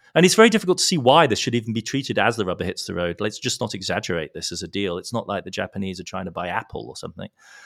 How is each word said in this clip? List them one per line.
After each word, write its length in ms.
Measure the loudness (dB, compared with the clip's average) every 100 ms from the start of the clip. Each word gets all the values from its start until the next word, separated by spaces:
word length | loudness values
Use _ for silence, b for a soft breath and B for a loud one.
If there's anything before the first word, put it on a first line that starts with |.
| _ 4
And 80 |
it's 120 | 6 8
very 140 | 8
difficult 280 | 6 2 0
to 60 |
see 140 | 2 2
why 280 | 4 6 6
this 140 | 4
should 160 | 0 -2
even 160 | -2
be 100 | -4
treated 380 | -4 -4 -2 2
as 160 | 2 2
the 80 |
rubber 180 | -2 -2
hits 240 | -4 -6 -6
the 80 |
road. 260 | -4 -2 -2
Let's 180 | -4 -4
just 220 | -6 -4
not 140 | -4
exaggerate 580 | -4 -4 -2 -2 -4 -4
this 200 | -8 -8
as 100 | -8
a 60 | -8
deal. 280 | -4 -4 -4
It's 160 | -6
not 140 | -6 -4
like 160 | -6
the 80 | -6
Japanese 480 | -6 -6 -6 -6 -8
are 60 |
trying 220 | -8 -8 -8
to 40 |
buy 180 | -6 -4
Apple 380 | -4 -4 -10 -12
or 60 |
something. 360 | -12 -14 -12 -16 _ b b